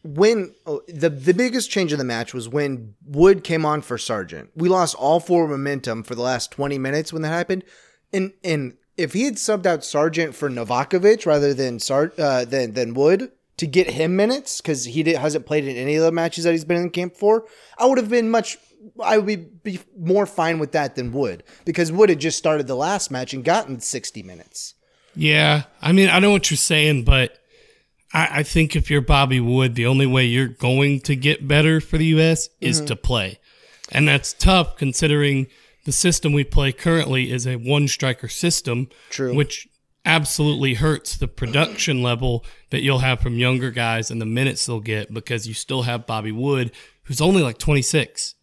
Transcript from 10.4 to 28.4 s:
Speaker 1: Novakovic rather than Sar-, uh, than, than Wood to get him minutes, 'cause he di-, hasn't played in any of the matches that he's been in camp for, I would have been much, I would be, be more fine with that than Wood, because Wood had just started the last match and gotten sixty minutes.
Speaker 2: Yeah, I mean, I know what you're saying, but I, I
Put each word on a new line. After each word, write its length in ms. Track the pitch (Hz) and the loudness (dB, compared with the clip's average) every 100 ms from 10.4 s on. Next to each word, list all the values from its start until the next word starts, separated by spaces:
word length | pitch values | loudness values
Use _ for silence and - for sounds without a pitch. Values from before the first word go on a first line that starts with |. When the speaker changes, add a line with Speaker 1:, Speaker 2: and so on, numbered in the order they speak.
| 143 | -6
Speaker 1:
Novakovic 760 | 123 113 123 139 185 196 220 170 | -6 -2 -2 0 4 4 4 2
rather 280 | 147 143 | 2 2
than 260 | 131 131 117 | 0 -4 -4
Sar-, 340 | - 139 165 - | -2 0 0 -2
uh, 280 | 147 131 120 | 0 0 0
than, 280 | 135 120 | -2 -2
than 200 | 113 117 | -2 -4
Wood 380 | 120 147 190 254 _ _ - | 2 4 4 -2 _ _ -8
to 100 | 160 | -2
get 220 | 175 180 | 0 0
him 260 | - 160 185 | 0 0 2
minutes, 460 | 214 269 277 - | 2 0 -6 -8
'cause 240 | - 139 123 | -4 -4 -4
he 180 | 131 | -2
di-, 100 | 156 156 | 0 0
hasn't 300 | 151 151 - | 0 -2 -2
played 200 | 151 139 | -2 -2
in 100 | 123 | -4
any 200 | 135 156 | -2 2
of 80 | |
the 80 | 165 | 2
matches 320 | 170 165 170 165 | 2 -2 0 0
that 60 | |
he's 120 | 165 156 | 0 0
been 120 | 175 | -2
in 80 | 175 | -2
camp 260 | 175 180 - | -4 -6 0
for, 300 | 208 220 220 - - - | 2 2 0 -20 -20 2
I 80 | 254 | 2
would 120 | 262 | 4
have 120 | 214 | 2
been 200 | 240 226 | 0 2
much, 280 | 226 214 - _ _ 208 - | 0 0 -12 _ _ -20 -6
I 140 | 190 214 | 2 2
would 80 | 202 | 2
be, 100 | 202 165 170 214 185 | -4 -8 -14 -12 -12
be 40 | - 214 | -14 -8
more 260 | 165 196 196 | 0 0 0
fine 340 | - 160 160 | 0 -2 0
with 120 | 147 | -2
that 240 | 160 139 - | -2 -4 -6
than 160 | 123 | -6
Wood, 320 | 127 123 85 - - - | -4 -4 -6 -16 -10 -6
because 260 | 170 165 | -2 -2
Wood 180 | 175 208 | 4 4
had 100 | 151 | 4
just 180 | 160 - | -2 -2
started 300 | 160 151 131 | 0 0 -2
the 80 | 127 | -2
last 360 | 156 196 - | -2 -4 -6
match 220 | 131 127 | -8 -8
and 100 | 135 | -4
gotten 380 | 123 196 135 123 | 0 0 -2 -10
sixty 420 | - 127 - 107 | -8 -8 -10 -14
minutes. 520 | 92 87 - - - _ _ _ _ - | -18 -20 -20 -16 -16 _ _ _ _ -2
Speaker 2:
Yeah, 480 | 151 151 151 151 139 _ | 2 4 4 0 -2 _
I 100 | 147 | 2
mean, 160 | 190 196 | 4 6
I 120 | 175 | 4
know 120 | 202 | 4
what 180 | 202 - | 2 0
you're 80 | 156 | -2
saying, 460 | - 156 151 139 | 0 2 2 2
but 360 | 117 135 123 _ _ _ _ _ _ _ _ | 4 4 2 _ _ _ _ _ _ _ _
I, 140 | 156 160 | -2 0
I 40 | 147 | -2